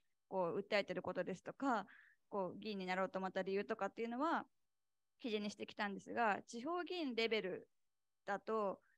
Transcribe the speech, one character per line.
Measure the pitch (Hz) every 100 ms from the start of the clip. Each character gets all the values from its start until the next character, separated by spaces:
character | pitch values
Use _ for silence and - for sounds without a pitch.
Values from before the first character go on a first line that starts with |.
| _ _ -
こ | 196 170 185
う、 |
訴 | 196 208
え |
て | 196
る | 180
こ | 180
と | 185
で | 180 185
す |
と | -
か、 | - 277 226 190 - - _ _
こ | 208 180 202
う、 |
議 | 208
員 | 202
に | 185
な | 185
ろ | 185
う |
と | 190
思 | 190
っ |
た | 190
理 | 185
由 | 196
と | 208 220
か | 196
っ |
て | -
い | 233
う |
の | 240
は | 320 254 - _ _ _ _ _ _ _
記 | 247
事 | 214
に | 208
し | -
て | 214
き | -
た | 202
ん |
で | 190
す | -
が、 | 214 226 202 -
地 | 233
方 | 269 349
議 | 349 359
員 | 285 220
レ | 226
ベ | 214
ル | 185 135 - _ _ _ _ _ -
だ | 196
と、 | - 220 202 180 _